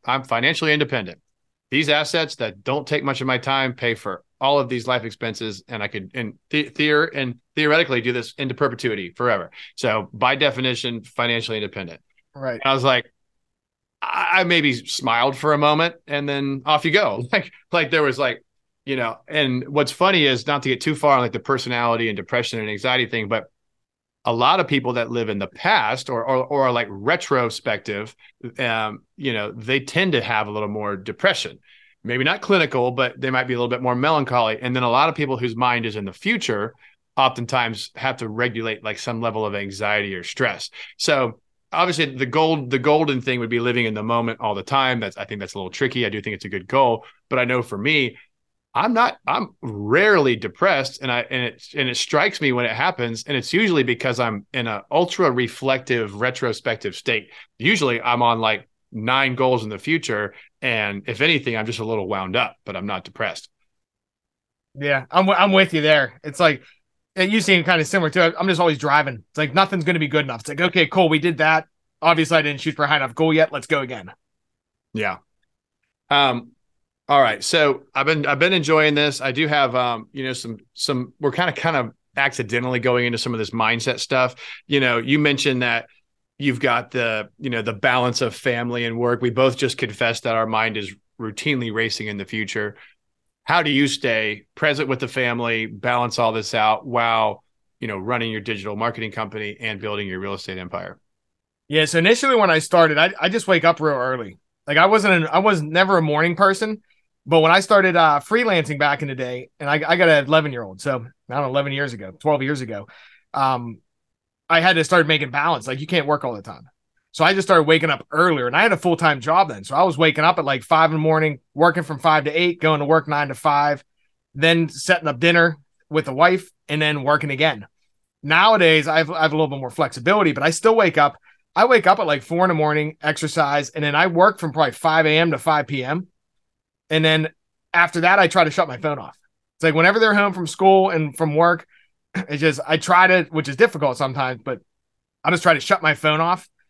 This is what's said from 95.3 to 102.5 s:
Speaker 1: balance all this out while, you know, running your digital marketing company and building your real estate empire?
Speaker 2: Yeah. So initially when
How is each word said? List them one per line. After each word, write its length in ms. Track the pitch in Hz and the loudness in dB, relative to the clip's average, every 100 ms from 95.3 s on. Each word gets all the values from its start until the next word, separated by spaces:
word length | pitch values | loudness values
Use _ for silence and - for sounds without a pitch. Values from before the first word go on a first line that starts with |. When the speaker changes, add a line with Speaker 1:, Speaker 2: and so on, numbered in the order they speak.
| 120 117 113 110 | -2 -2 -2 -4
Speaker 1:
balance 520 | 104 123 123 120 117 | -6 -2 -2 -2 0
all 140 | 113 | -2
this 200 | 110 104 | -2 -4
out 320 | 113 107 110 131 | 0 2 2 -2
while, 580 | 120 117 113 110 - _ _ _ _ | -2 0 2 0 -4 _ _ _ _
you 80 | 113 | -8
know, 100 | 98 | -8
running 320 | 101 123 113 | -4 -4 -4
your 120 | 110 | -6
digital 340 | 101 107 98 104 | -8 -8 -8 -4
marketing 380 | 117 117 110 | -4 -4 -8
company 420 | 113 107 107 104 104 | -8 -8 -8 -10 -10
and 200 | 113 98 | -10 -8
building 280 | 107 104 101 | -6 -6 -6
your 120 | 92 | -8
real 140 | 98 | -8
estate 240 | 98 - 92 | -8 -10 -12
empire? 420 | 92 90 90 - _ _ _ _ _ _ - | -10 -10 -10 -16 _ _ _ _ _ _ -2
Speaker 2:
Yeah. 160 | 151 156 | 0 2
So 120 | 165 | 2
initially 380 | 180 240 277 240 | 2 2 2 4
when 160 | 196 | 4